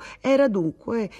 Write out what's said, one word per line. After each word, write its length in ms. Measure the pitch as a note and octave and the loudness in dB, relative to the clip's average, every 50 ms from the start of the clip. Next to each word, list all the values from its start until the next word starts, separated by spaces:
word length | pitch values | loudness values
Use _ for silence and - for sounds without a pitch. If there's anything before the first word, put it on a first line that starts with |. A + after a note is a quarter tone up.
| - - - - | -6 -14 -16 -6
era 280 | - C4 C4+ C4+ C#4 C4+ | -2 2 4 4 4 2
dunque 600 | G3+ G3 E3 D#3+ D3+ - - - A3+ A#3 G#3+ F3+ - - | 2 0 -2 -2 -4 -6 -8 -6 -4 -4 -4 -6 -8 -14